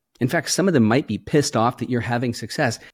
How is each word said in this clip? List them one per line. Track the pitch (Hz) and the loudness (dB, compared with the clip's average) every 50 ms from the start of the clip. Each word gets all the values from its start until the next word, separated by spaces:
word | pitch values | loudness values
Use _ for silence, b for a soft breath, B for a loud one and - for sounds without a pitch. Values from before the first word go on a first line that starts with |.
| _ _ _ - | _ _ _ -4
In | 123 123 | -2 -2
fact, | 175 165 - - | -2 -2 -2 -2
some | - - 185 | 0 0 2
of | 196 165 | 4 4
them | 127 110 | 4 4
might | 107 113 139 - | 4 4 2 0
be | - 104 - | -2 -6 -8
pissed | - - - 147 139 - - | -4 0 2 2 2 2 0
off | 113 113 123 - - | 0 0 0 0 -4
that | 123 123 | -6 -4
you're | 127 120 | -4 -4
having | 104 123 120 120 131 120 117 | -2 -2 -4 -2 -2 -4 -4
success. | - 117 - - - 147 120 113 - B B | -6 -8 -8 -4 -2 -2 -2 -2 -6 B B